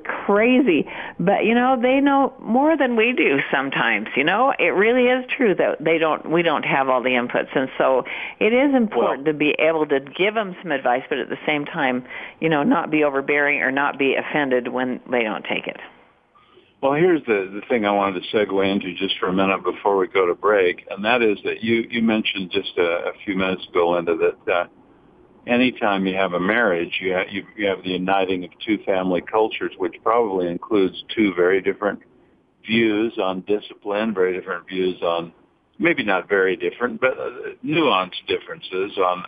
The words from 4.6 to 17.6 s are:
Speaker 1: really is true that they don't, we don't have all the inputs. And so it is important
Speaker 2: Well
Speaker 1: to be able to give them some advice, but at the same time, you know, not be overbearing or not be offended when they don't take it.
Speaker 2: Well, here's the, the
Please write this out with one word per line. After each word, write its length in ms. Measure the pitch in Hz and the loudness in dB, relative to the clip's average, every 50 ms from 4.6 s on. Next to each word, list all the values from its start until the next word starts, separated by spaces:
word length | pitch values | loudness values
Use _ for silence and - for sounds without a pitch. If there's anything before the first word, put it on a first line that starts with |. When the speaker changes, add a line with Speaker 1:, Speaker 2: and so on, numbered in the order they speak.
| - 175 | 0 0
Speaker 1:
really 320 | 127 170 202 226 240 254 247 247 | 2 2 2 2 4 4 4 2
is 180 | 254 262 254 254 - | 2 0 -2 -4 -4
true 180 | - 262 208 175 | 0 2 0 2
that 280 | - 147 107 90 - 156 | 2 0 0 0 -2 0
they 140 | 160 165 160 | 0 2 2
don't, 320 | 160 160 147 90 - - | 2 0 0 -2 -2 -2
we 100 | 156 175 170 | 0 2 2
don't 200 | 170 147 110 - | 2 0 0 0
have 240 | - 165 139 135 135 | 0 0 0 2 2
all 140 | 131 127 113 | 2 2 2
the 80 | 127 | 2
inputs. 440 | 127 123 120 120 - - 131 - - | 2 2 0 0 0 -2 -2 0 0
And 140 | 147 131 131 - | -2 -2 -2 -2
so 280 | - 147 135 135 127 - - - - - - - - | 0 2 2 2 2 0 -2 -8 -10 -10 -12 -4 0
it 160 | 196 214 233 | 0 2 2
is 200 | 247 277 294 269 | 4 2 4 4
important 500 | 254 233 202 - 120 113 - - 127 139 | 2 2 2 2 0 0 0 0 -2 -2
Speaker 2:
Well 60 | 156 151 | -2 0
Speaker 1:
to 40 | 143 | 0
be 120 | 151 147 135 - | 0 0 2 2
able 260 | - 160 165 160 156 147 | 2 2 2 2 0 0
to 120 | 143 135 | 0 -2
give 320 | 135 143 - - 180 208 214 | -2 -4 -4 -2 -2 0 0
them 240 | 226 214 190 180 - - | -2 -4 -4 -6 -10 -6
some 100 | 170 147 | -4 -4
advice, 300 | 135 135 127 123 131 135 - | -2 0 0 0 0 -2 -4
but 80 | 151 131 | -6 -6
at 100 | - - | -4 -6
the 80 | - - - | -8 -6 -4
same 220 | - 151 147 147 | -2 -2 -2 -4
time, 360 | - - 170 147 131 123 123 123 - - - - - - - | -6 -4 -2 -2 0 0 -2 -4 -8 -14 -14 -14 -14 -10 -4
you 80 | 165 160 | -2 0
know, 140 | 160 147 143 | 2 2 2
not 280 | - 269 - - - | 2 2 2 0 0
be 140 | 156 156 151 | 0 2 2
overbearing 560 | 147 135 139 135 143 147 147 143 143 147 127 | 2 2 0 0 0 0 2 2 2 0 0
or 100 | 90 127 | 0 0
not 280 | 131 139 143 139 - 135 | 0 0 0 -2 0 0
be 160 | 139 135 123 | 0 0 2
offended 540 | - 123 - - 156 147 135 127 123 120 127 | 0 -2 -2 -2 -2 0 2 0 0 0 -2
when 320 | 120 123 131 127 123 - - - | -4 -4 -4 -4 -4 -8 -6 -4
they 120 | 127 123 117 | -2 -2 0
don't 220 | 107 98 73 - | -2 -4 -6 -6
take 220 | - 107 - - | -6 -6 -6 -6
it. 140 | - - - - - - - - _ _ _ _ _ _ _ _ _ _ - _ _ _ - - | -8 -12 -12 -14 -20 -20 -20 -20 _ _ _ _ _ _ _ _ _ _ -20 _ _ _ -4 -2
Speaker 2:
Well, 120 | 135 139 | 0 2
here's 280 | 151 175 185 175 147 131 | 2 4 4 2 2 2
the, 240 | 117 107 101 95 92 98 | 0 0 0 0 -4 -8
the 80 | 104 | -10